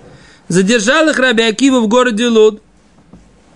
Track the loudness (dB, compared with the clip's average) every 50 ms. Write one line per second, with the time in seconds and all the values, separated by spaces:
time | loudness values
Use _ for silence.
0 | -20 -20 -20 -20 -20 -20 -20 _ _ -4 -2 0 0 0 0 0 0 0 0 0
1 | 0 0 0 0 -2 -2 0 0 -2 -2 -2 0 0 0 0 0 0 0 0 0
2 | 0 0 -2 -2 -2 0 2 2 2 2 0 -4 -10 _ _ _ _ _ _ _
3 | _ _ -20 -20 _ _ _ _ _ _ _